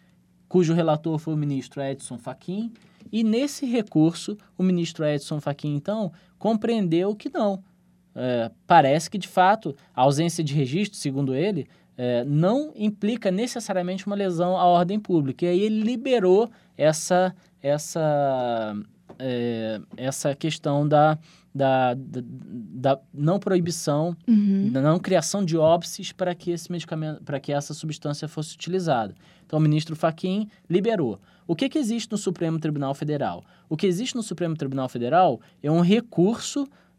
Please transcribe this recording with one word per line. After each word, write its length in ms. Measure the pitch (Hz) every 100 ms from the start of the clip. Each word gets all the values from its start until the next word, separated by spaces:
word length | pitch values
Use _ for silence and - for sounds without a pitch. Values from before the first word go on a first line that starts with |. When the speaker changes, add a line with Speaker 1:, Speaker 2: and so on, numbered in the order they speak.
| _ _ _ _ _
Speaker 1:
cujo 240 | 180 160
relator 440 | 165 165 151 165 156
foi 140 | 160
o 40 | 151
ministro 440 | 147 135 123 -
Edson 360 | 139 139 - 120
Fachin, 560 | 123 131 - 196 226 - _ _ -
e 140 | 220
nesse 420 | 220 226 285 - 262
recurso, 720 | 233 208 151 160 170 - 208 _ -
o 60 |
ministro 420 | 185 180 165 - 151
Edson 340 | 147 - 151
Fachin, 340 | 143 143 151
então, 380 | 147 147 214 190 - _ _
compreendeu 800 | 208 226 226 226 180 165 190 208
que 140 | 294
não. 340 | 349 214 190 - _ _ _ _
É, 380 | - 127 123 117 - -
parece 420 | 170 135 151 -
que, 80 | 208
de 100 | -
fato, 460 | - 185 214 170 139 _ -
a 60 |
ausência 420 | 131 139 170 170
de 100 | 156
registro, 440 | 147 131 156 208 -
segundo 360 | 147 135 135
ele, 320 | 131 190 180 127 _ _ -
é, 260 | 123 120 127
não 480 | 147 180 247 302 -
implica 560 | 214 208 208 240 202
necessariamente 760 | 185 240 240 220 185 175 185 202
uma 80 | 202
lesão 420 | 196 170 175 185
à 80 | 180
ordem 340 | 175 180 208
pública. 460 | 208 170 135 131 175
E 40 |
aí 120 | 180
ele 200 | 214 214
liberou 680 | 220 254 269 240 185 190 233 - _ -
essa, 580 | 147 156 - 180 185 185 _ _
essa, 1120 | 139 147 - 170 156 147 143 131 123 117 107 104 104 _ _ -
é, 640 | 131 123 120 117 110 110 - -
essa 380 | 127 135 151 139
questão 520 | 160 151 156 143 147
da, 300 | 147 151 156 - _ _
da, 400 | 139 135 131 127 127
da, 260 | 131 127
da 760 | 120 127 - 120 107 120 135 139 -
não 260 | 139 147 196
proibição, 760 | 214 185 170 165 - 147 170 170 -
Speaker 2:
Uhum. 440 | 220 208 196 202
Speaker 1:
da 100 | 131
não 180 | 143 170
criação 440 | 180 190 - 202
de 140 | 185 165
óbices 540 | 156 170 - - 190
para 220 | - 180
que 180 | - -
esse 200 | 170 -
medicamento, 500 | 175 - 160 156 151
para 160 | - 143
que 120 | -
essa 220 | 143 143
substância 540 | 147 160 147 151 147 151
fosse 280 | - 156 -
utilizada. 580 | - 185 170 123 107 - - _ _
Então, 140 | 156
o 20 |
ministro 340 | 156 151 156 156
Fachin 520 | 165 156 185 196 208 - _
liberou. 500 | 175 214 220 131 98 _ _ -
O 100 | 165
que 120 | 269
que 100 | 320
existe 320 | 233 226 -
no 80 | 208
Supremo 400 | - 175 165 160
Tribunal 380 | 156 147 135 139
Federal? 480 | 151 147 117 87 - _ _
O 80 | 151
que 100 | 202
existe 300 | 175 254 247
no 80 |
Supremo 320 | 220 170 175 156
Tribunal 320 | 139 135 131
Federal 540 | 123 120 160 180 117 - _
é 80 | 143
um 120 | 160
recurso, 840 | 175 220 233 - 180 226 - 285 277 - _